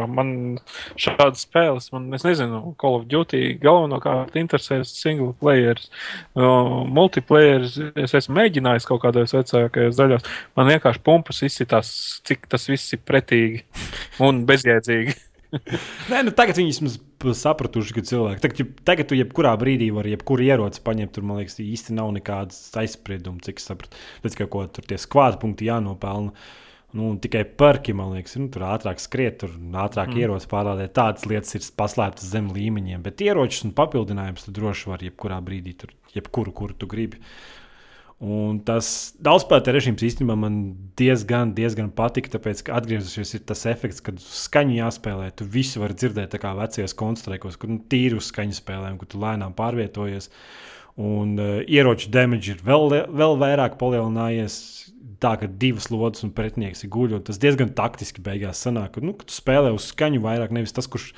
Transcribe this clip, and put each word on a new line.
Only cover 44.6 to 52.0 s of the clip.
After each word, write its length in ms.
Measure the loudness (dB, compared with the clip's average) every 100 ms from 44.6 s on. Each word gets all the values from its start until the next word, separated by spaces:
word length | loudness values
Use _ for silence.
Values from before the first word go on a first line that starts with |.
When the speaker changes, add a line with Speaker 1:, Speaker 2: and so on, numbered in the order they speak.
| 2 0
Speaker 2:
jāspēlē, 540 | -2 -4 -6 -6 -8
tu 100 | -10
visu 380 | -4 -2 -2 -2
vari 140 | -6 -2
dzirdēt 320 | -2 -2 -6
tā 60 | -6
kā 120 | -6
vecajos 400 | -6 -6 -6 -6
Counter-Strike'os, 640 | -4 -6 -6 -8 -10 -10 -10
kur, 140 | -8
nu, 60 | -8
tīri 340 | 0 2 2 0
uz 140 | -4
skaņu 240 | -6 -6
spēlēm, 420 | -8 -10 -10 -8 -10
kur 140 | -12
tu 80 | -6
lēnām 340 | -4 -4 -6
pārvietojies. 760 | -4 -4 -2 -4 -6 -8 -8 -12 -20 -20 -20 -20 -20 -18
Un, 420 | -8 -4 -2 -2 -2
eh, 280 | -2 -4 2
ieroču 400 | 4 6 4